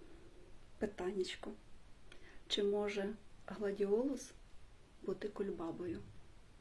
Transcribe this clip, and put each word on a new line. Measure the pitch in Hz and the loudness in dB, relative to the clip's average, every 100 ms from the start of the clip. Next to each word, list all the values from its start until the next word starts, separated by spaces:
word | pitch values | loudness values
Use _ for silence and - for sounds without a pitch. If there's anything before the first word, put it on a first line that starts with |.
| - - - - - - - - | -12 -12 -12 -14 -12 -12 -12 -2
питаннячко. | 208 196 180 202 185 - - 220 - - - - - - - - - | -2 0 0 2 2 0 -6 -8 -10 -12 -10 -12 -12 -10 -10 -10 0
Чи | - | 4
може | 202 202 208 202 202 226 - - - | 6 6 6 4 2 0 -8 -10 -6
гладіолус | 196 202 196 202 214 269 247 - - - - - - - - | 0 2 4 6 8 6 2 -2 -12 -12 -12 -12 -14 -16 -6
бути | - 190 - | -2 0 0
кульбабою? | - 196 170 165 - 180 - 101 - - - - - | 0 0 0 0 0 -2 -2 -4 -10 -12 -14 -16 -16